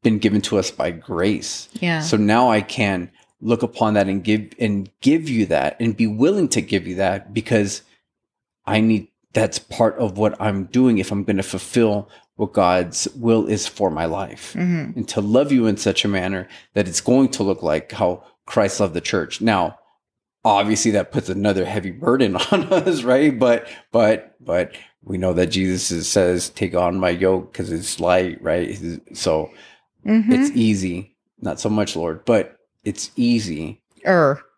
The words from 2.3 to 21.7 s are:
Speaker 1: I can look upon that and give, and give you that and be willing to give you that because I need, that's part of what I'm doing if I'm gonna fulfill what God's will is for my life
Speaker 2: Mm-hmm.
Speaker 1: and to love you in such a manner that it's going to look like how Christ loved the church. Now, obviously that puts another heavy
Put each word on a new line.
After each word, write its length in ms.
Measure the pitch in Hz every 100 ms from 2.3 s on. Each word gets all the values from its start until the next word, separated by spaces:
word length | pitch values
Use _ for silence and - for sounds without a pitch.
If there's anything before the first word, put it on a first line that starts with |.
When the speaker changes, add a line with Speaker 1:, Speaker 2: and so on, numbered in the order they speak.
| 113 127
Speaker 1:
I 100 | 107
can 500 | 104 - 104 92 87 _ _ _
look 220 | 110 113
upon 300 | 120 - 110
that 120 | 107 98
and 140 | 98
give, 300 | 92 107 101 -
and 280 | 113 101 95 _
give 280 | 131 160 156
you 160 | 117 92
that 300 | 78 71 -
and 160 | 117 107
be 100 | 113
willing 420 | 107 147 202 160
to 100 | -
give 240 | - 98 87
you 80 | 90
that 380 | 95 98 -
because 480 | 110 - 113 101 - _ _ _ _ _ _ _ _
I 160 | - 107
need, 280 | 110 110 - _ _
that's 260 | - 110 -
part 380 | _ - 117 -
of 200 | 113 95
what 220 | 107 -
I'm 240 | 107 98 92
doing 320 | 123 127 110
if 120 | 95
I'm 140 | 101
gonna 180 | 101 98
fulfill 680 | 98 - - 123 113 104 98 - _ -
what 160 | 104
God's 560 | - 90 90 87 - - -
will 300 | 113 113 95
is 180 | 104 -
for 240 | - 98
my 140 | 78
life 480 | 82 82 90 - -
Speaker 2:
Mm-hmm. 460 | - 180 170 139 123
Speaker 1:
and 100 | 107
to 120 | -
love 300 | 104 117 143
you 160 | 135 110
in 100 | 98
such 260 | 107 95
a 40 | 104
manner 380 | 98 90 98 90 - _
that 120 | 101 92
it's 140 | 85
going 280 | - 127 131
to 120 | -
look 200 | 101 90
like 280 | 85 78 -
how 300 | 95 92 87 - _ -
Christ 320 | - 101 -
loved 160 | 98
the 60 | 82
church. 400 | - 98 76 -
Now, 380 | 110 101 82 - _ _ _ _ _ _
obviously 480 | 113 101 104 107 117
that 180 | 101 90
puts 160 | - -
another 360 | 92 104 95
heavy 260 | 90